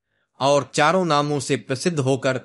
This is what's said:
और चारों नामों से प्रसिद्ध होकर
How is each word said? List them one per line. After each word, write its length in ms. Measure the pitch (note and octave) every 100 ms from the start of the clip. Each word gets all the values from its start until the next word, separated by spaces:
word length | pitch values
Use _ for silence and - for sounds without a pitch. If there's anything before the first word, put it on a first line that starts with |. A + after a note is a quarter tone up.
| _ _ _ -
और 300 | C3+ C#3+ B2+
चारों 300 | - D3 F#3
नामों 360 | F3 D3 D3 D3
से 160 | - C3
प्रसिद्ध 440 | - C3 F#3 D#3+
होकर 400 | C3 C3+ C3+ B2+